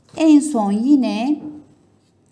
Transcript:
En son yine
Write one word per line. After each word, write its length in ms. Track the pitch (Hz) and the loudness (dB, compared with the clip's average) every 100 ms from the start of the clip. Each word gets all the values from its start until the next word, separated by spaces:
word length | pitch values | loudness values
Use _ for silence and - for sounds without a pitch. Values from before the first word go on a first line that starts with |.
| _ - | _ -2
En 240 | 320 294 | 4 4
son 320 | 302 233 202 | 2 -2 -2
yine 680 | 208 254 285 220 208 254 302 - - - _ _ _ _ _ _ | -2 0 0 0 -4 -4 -6 -10 -18 -20 _ _ _ _ _ _